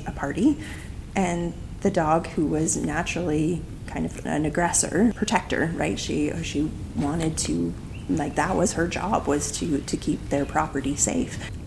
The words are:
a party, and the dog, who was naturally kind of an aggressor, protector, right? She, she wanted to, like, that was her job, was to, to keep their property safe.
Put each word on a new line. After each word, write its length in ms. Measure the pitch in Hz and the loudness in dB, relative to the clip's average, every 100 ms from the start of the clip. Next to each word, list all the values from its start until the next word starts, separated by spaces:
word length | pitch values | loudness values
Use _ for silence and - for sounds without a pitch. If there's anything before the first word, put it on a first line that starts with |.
| - | -6
a 60 | |
party, 460 | - 143 143 262 285 - - - - - 202 | -4 -4 2 4 2 -2 -10 -10 -10 -4 0
and 380 | 180 170 170 - - - | 0 0 -2 -4 -10 -2
the 100 | 196 | 2
dog, 360 | 190 156 165 - | 4 4 4 2
who 180 | - 151 | 0 2
was 300 | 156 165 - | 2 2 2
naturally 880 | 156 151 - 170 175 151 156 165 - - - | 0 0 0 -2 0 2 2 0 -4 -8 -6
kind 200 | - 160 | -4 -4
of 180 | - | -4
an 200 | - 151 | -2 0
aggressor, 680 | 151 156 170 - - 165 233 - | 2 2 2 2 2 4 4 4
protector, 560 | 208 233 - - 160 | 2 0 0 0 0
right? 240 | 165 156 - | 0 0 -2
She, 320 | - 151 147 165 | -2 0 0 -2
she 260 | 160 143 156 - - | -2 0 -2 -2 -6
wanted 420 | 113 139 165 160 160 | -2 0 0 0 0
to, 360 | - 165 165 - - - - | 0 0 0 -4 -8 -8 -2
like, 280 | 92 147 - | 0 0 0
that 180 | 160 | 2
was 200 | 185 170 | 4 4
her 120 | - 170 | 2 0
job, 400 | - 185 - - | 0 0 0 2
was 240 | 143 - - | 0 0 -2
to, 200 | 170 139 | -2 -2
to 160 | - 143 | 0 -2
keep 320 | - - - | 0 -2 0
their 160 | 143 | 0
property 500 | 139 156 156 139 139 | 0 0 0 -2 -2
safe. 560 | 143 - - - - - - | 0 0 0 -2 -4 -8 -8